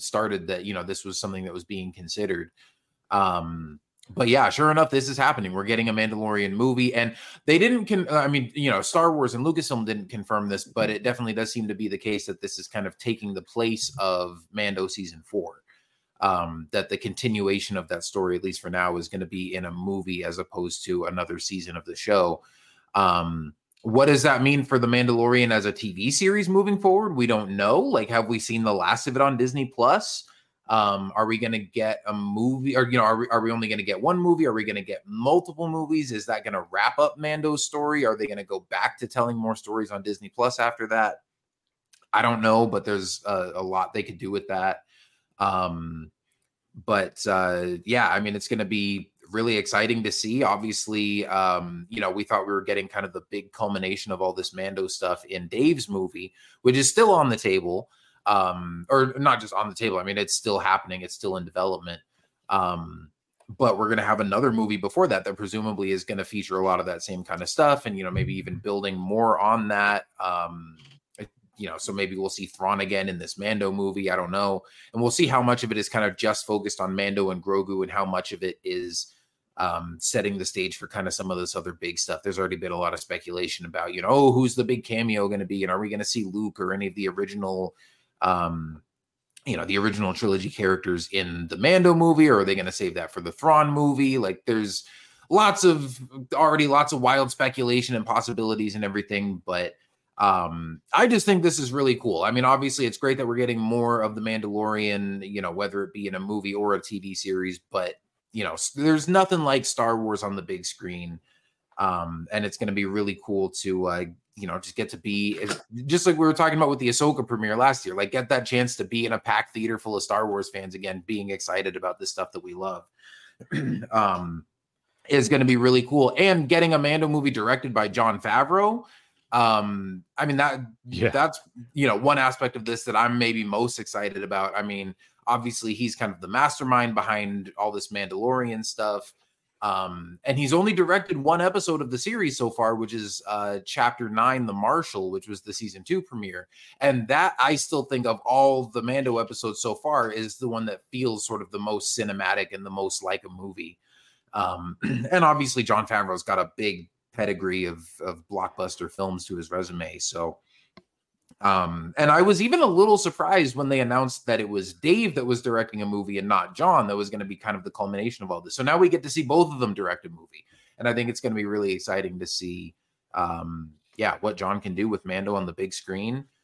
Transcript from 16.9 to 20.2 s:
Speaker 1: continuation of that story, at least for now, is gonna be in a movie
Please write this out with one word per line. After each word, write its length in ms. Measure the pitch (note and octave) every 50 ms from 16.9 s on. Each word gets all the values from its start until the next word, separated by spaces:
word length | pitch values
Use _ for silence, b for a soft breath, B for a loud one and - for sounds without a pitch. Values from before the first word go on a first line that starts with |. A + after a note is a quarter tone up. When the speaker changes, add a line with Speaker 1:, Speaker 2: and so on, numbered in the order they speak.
| G2+
Speaker 1:
continuation 800 | G2 - G#2+ F2+ - - B2 A2 G#2 G2 G2 G2+ G2 - - G#2
of 120 | F#2 E2+ -
that 140 | F2+ E2+ -
story, 320 | - - G2+ F#2 F2+ F2+
at 80 | F2 F#2+
least 160 | F#2+ F2+ -
for 120 | - F2+
now, 260 | F2 F2+ F2+ F2+ F2
is 100 | F2 E2+
gonna 200 | - - F#2+ F#2
be 260 | E2+ G#2 F#2 F#2 F2+ F2+
in 120 | F#2 F2+
a 60 | F2
movie 520 | E2+ F2 F#2 G2 G2 G2 E2+ F#2 F2+ F2+